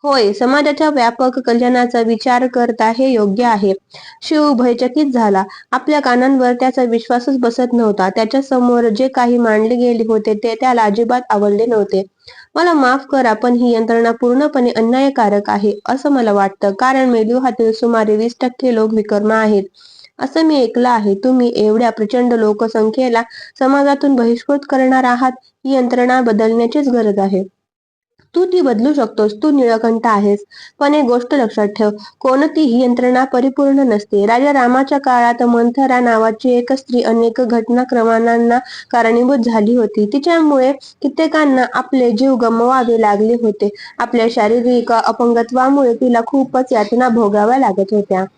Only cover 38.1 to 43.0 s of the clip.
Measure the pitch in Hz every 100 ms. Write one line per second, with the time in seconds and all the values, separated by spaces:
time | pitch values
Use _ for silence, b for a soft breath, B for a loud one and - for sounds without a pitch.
38.1 | 226 233 233 233 240 254 B B 240 226
39.1 | 233 247 277 233 226 208 247 220 - 208
40.1 | 277 294 330 311 277 254 277 B _ 277
41.1 | 285 320 311 294 262 240 - 254 269 240
42.1 | 208 269 254 226 233 240 262 240 226